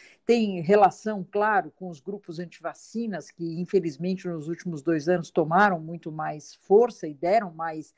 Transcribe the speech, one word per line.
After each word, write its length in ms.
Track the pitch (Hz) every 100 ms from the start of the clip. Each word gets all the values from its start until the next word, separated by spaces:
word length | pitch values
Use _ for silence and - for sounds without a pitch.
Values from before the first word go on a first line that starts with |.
| - _ -
tem 340 | 233 214 185
relação, 640 | 156 208 190 - 214 208 180
claro, 400 | 208 214 202 156
com 180 | - 185
os 120 | 156
grupos 380 | 151 202 - 160
antivacinas, 920 | 175 - 165 - - 220 233 175 147
que, 260 | - 165 165
infelizmente, 720 | 175 196 170 139 175 190 180
nos 220 | 165 147
últimos 320 | 170 180 156
dois 260 | 165 160 147
anos 240 | 180 156
tomaram 480 | - 151 175 208 170
muito 300 | 160 170 165
mais 460 | 156 156 151 - -
força 520 | - 202 233 - 156
e 60 |
deram 400 | 139 170 220 196
mais 400 | 160 165 160 151